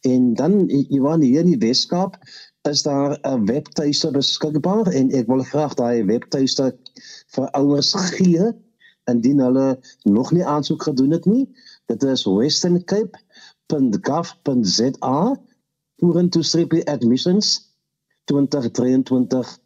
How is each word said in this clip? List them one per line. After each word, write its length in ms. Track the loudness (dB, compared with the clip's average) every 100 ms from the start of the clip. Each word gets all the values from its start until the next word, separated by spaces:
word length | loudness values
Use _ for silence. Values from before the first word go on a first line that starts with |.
En 320 | 0 2 2
dan, 340 | 2 2 2 2
Johan, 520 | 0 0 0 2 2
hier 200 | 4 4
in 180 | 4 2
die 100 | 2
Weskaap 460 | 0 -2 -2 -4 -6 -20 -20 -20 _ -4
is 120 | -2
daar 360 | -2 -2 -2 -4
'n 240 | -4 -2 0
webtuiste 640 | -2 -4 -4 -2 -2 -2
beskikbaar 760 | -2 -2 -2 -4 -2 0 0 0
en 160 | 0 0
ek 160 | 0 0
wil 160 | -2
graag 320 | 0 -4 -4
daai 300 | -2 -2 0
webtuiste 760 | 0 -2 -2 -2 -2 0 -2 -4 -20 -20 -20 -20 _
vir 160 | -8 -4
ouers 440 | 0 0 2 0
gee 580 | -2 -4 0 2 4 0 -2 _ _ _ _ -2
indien 320 | 0 2 2
hulle 400 | 2 2 0 -2 -8 -4
nog 280 | 2 2 2
nie 120 | 0
aansoek 380 | 0 -2 -2 -4
gedoen 280 | -2 0 0
het 160 | 2 2
nie. 220 | 0 0 -8 -20 -20 _
Dit 160 | -4
is 220 | -2 -2
westerncape 920 | 0 0 0 0 0 0 0 -4 -4 -10 _ -20 -20 _ _
punt 320 | 0 0 0
gov 300 | -2 -4 -4 -8
punt 240 | -4 -2 0
Z 140 | 0 -2 -2
A, 340 | -4 0 0 -2 _ _ _ _ _ _
vorentoe 420 | 0 2 2 0
streepie 440 | 0 -2 0 0 -2
admissions 880 | -2 0 0 2 0 0 -4 _ _ _ _ _ _
twintig 460 | -4 0 0 -2 -4
drieëntwintig 880 | -2 0 0 0 -2 0 -2 -4 -14